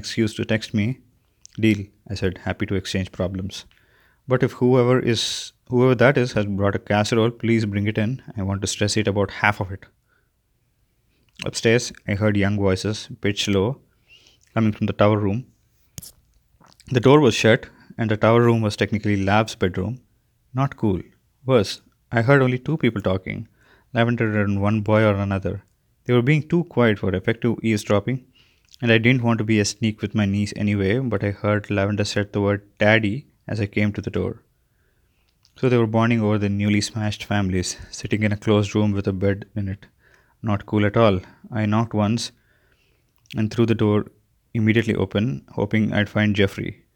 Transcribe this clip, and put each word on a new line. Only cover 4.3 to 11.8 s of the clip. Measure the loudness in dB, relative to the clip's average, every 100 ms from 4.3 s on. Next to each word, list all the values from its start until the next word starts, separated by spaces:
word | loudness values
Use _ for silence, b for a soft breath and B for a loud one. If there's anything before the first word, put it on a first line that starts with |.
| 0 0
if | 0
whoever | 2 4 4 2 2 0
is, | -2 -6 -12 -18 -4
whoever | 2 4 4
that | 4 4
is | 0 0
has | -2 0
brought | 0 0
a | 0
casserole, | 0 2 2 0 0
please | 0 0 0
bring | -2 -2
it | -2 -2
in. | -4 -10 -8
I | -4
want | -4
to | -4 -2
stress | -2 0
eat | -2
about | 0 -2 0
half | -2 0 -6
of | -12
it." | -18 _ _ _ _ _ _ _ _ _ _ _ _ _ _ -12
Upstairs, | -10 -2 2 2